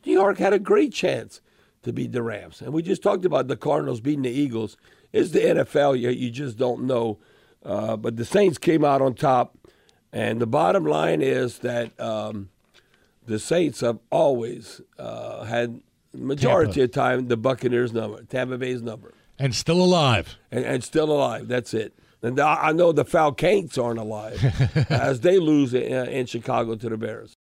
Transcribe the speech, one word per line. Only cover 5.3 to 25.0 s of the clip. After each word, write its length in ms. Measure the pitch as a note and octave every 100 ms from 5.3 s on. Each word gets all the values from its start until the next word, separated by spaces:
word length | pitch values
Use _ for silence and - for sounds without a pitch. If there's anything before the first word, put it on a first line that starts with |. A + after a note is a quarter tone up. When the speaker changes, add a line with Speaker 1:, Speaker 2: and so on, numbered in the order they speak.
Speaker 1:
the 180 | D#3+ F3+
N 80 | E3+
F 180 | C3+ D3
L. 200 | C#3+ C3
You, 140 | A#2+
you 200 | B2+ B2
just 280 | A#2 C#3+ G#2+
don't 260 | B2+ A#2+
know. 340 | B2+ B2 A2+ G#2 _ _ _ _
Uh, 340 | - G2 A2 A2
but 200 | A#2 A2+
the 80 | A#2
Saints 320 | G3 G3+ C#3+
came 280 | - D#3+ D3
out 160 | C#3
on 140 | C3+ A#2+
top. 420 | D3 B2+ B2 _ - _ _ _ _
And 280 | A2+ A2 A2+
the 60 | A#2
bottom 380 | C3+ E3+ F#3+ D3+
line 360 | D3+ D#3+ D#3+
is 380 | C3+ B2+ B2+ -
that, 380 | A#2+ A#2+ A#2 -
um, 500 | A#2+ A2 G#2+ G#2+ G2 _ _ _ _ _ _ _ -
the 140 | G#2+
Saints 420 | - E3 D#3+ -
have 180 | A#2+ A2 _
always, 720 | D3+ D#3 B2+ A#2 A#2 A2+ - - -
uh, 460 | A#2 A2+ A2+ A2
had, 380 | A2 A#2 A#2+ A#2+ _ _ _
majority 600 | C3 B2 C#3+ - D3+ D3+
Speaker 2:
Tampa. 100 | G2+
Speaker 1:
of 80 | B2+
the 20 |
time, 340 | C#3 B2+ B2+ B2+
the 100 | A#2
Buccaneers 540 | A#2+ B2+ B2+ A#2+ B2
number, 320 | A2+ A2 G#2
Tampa 340 | A2+ B2+ B2+ B2+
Bay's 240 | B2+ B2+
number. 320 | A2+ G#2+ - - _ _
Speaker 2:
And 140 | C3+
still 280 | A2+ - F3
alive. 540 | F3+ F3+ C#3+ G#2+ D#2+ - _
Speaker 1:
And, 140 | B2 B2
and 180 | C3
still 280 | A2+ D#3 D3+
alive. 360 | D3 C3 A2 A2
That's 260 | B2 A#2
it. 200 | A2 G#2+ _ _ _
And 180 | A#2 C3
I, 160 | D3 D#3
I 160 | D3+
know 200 | D#3+ F3
the 140 | D3 C3
Falcons 720 | E3+ D3+ C3 E3 G3+ E3 -
aren't 220 | A#2+ A2+
alive 440 | G#2+ G#2+ A2 A2 C3+ F2 C3+ D#3+ B2+
Speaker 2:
<laughs> 20 |
Speaker 1:
as 320 | B2+